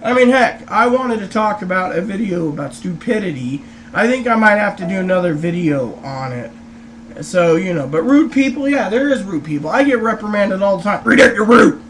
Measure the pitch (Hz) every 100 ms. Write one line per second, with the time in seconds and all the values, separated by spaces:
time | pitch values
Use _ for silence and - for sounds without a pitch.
0 | - 247 247 262 226 - - 202 240 247
1 | 254 226 190 220 214 202 180 185 185 165
2 | 190 196 214 175 160 147 143 - 185 165
3 | - 220 196 143 123 139 - - - -
4 | 220 254 247 220 220 208 208 - 185 190
5 | 185 185 180 151 165 175 170 143 123 95
6 | 139 135 131 123 113 - - - - -
7 | - - - 185 170 165 190 175 139 156
8 | 226 277 302 262 269 254 277 277 196 220
9 | 285 262 190 170 151 147 147 214 277 247
10 | 220 220 214 208 202 190 196 190 190 202
11 | - - 247 - 214 240 - - -